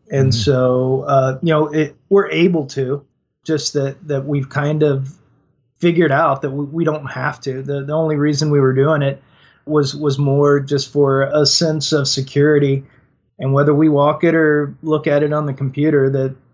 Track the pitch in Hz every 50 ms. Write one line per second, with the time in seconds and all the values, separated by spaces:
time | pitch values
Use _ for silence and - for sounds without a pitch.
0 | _ - - 139 131 - 104 117 104 147 135 127 127 127 127 127 127 131 131 131
1 | 139 147 139 135 131 131 131 135 - 165 156 151 156 151 151 156 156 143 - _
2 | _ - 196 202 190 - 160 160 175 180 175 160 139 139 - 143 131 123 139 143
3 | - _ _ _ _ _ _ _ - - 156 147 147 - - 147 135 139 139 -
4 | - 151 143 139 135 143 147 143 131 - - 143 143 147 156 151 156 147 139 135
5 | 135 135 - _ _ _ _ _ _ _ _ _ _ _ _ - 175 175 165 175
6 | 170 151 135 147 165 147 135 135 - 139 135 143 147 143 151 165 170 156 151 151
7 | 139 - - 131 131 147 139 - - 139 127 135 135 135 143 139 139 143 151 160
8 | 165 156 151 143 147 151 147 139 156 151 147 143 135 131 131 131 139 156 160 147
9 | 143 139 139 - _ _ _ _ _ _ _ _ - 147 151 151 139 135 143 143
10 | 151 147 135 135 143 139 139 143 143 143 143 143 139 139 147 139 - - - 143
11 | 143 135 135 135 139 135 147 151 147 131 - - 175 160 156 156 139 - 156 143
12 | 135 135 - 139 135 - - 143 143 151 151 143 143 139 139 135 135 - _ _
13 | _ _ _ _ _ _ _ - 120 135 135 143 147 147 147 143 160 156 147 143
14 | 143 151 151 151 175 170 160 165 160 151 151 147 147 139 139 - - 156 156 151
15 | 147 151 143 147 151 147 151 151 151 143 135 - 139 127 - 143 147 156 147 139
16 | 135 135 135 135 135 131 135 - _ _